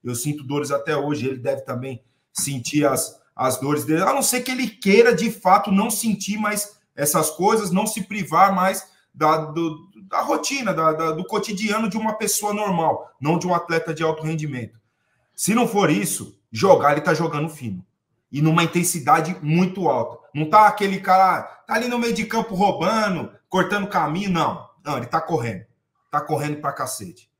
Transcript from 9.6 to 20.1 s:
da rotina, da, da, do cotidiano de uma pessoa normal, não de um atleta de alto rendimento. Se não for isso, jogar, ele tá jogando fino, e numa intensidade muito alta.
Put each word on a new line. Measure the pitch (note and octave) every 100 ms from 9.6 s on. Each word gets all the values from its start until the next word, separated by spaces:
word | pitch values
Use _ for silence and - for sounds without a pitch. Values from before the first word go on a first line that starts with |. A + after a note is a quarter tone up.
| E3 D3+ - -
da | - -
rotina, | - D4 D4+ C#4 A3+
da, | D#3+ D#3+
da, | D#3 E3
do | D#3
cotidiano | F#3 G#3+ G#3+ F#3+ G#3+ G#3+ A3+
de | G#3+
uma | A3
pessoa | G#3+ - - G#3
normal, | G#3 G#3 F3 D#3+ - - _
não | C#3 E3+
de | F3+
um |
atleta | E3+ - E3 E3
de | D3+
alto | D#3+ D#3
rendimento. | D#3 D#3+ D3+ B2+ A2 _ _ _ _ _ _
Se | - -
não | A3+ A#3+
for | G3+ F#3
isso, | F3 G3+ - - _ _
jogar, | A2 F#3+ E3+ C#3+
ele | D3
tá | D3+
jogando | D#3 E3+ D3 D#3+
fino, | - B2 F#2 - _ _ _ _
e | C#3
numa | D#3 E3
intensidade | E3 F3 F3 E3+ C3+ D#3+ D#3 F#3
muito | D3 E3+ F#3 G3 E3
alta. | B2+ A2+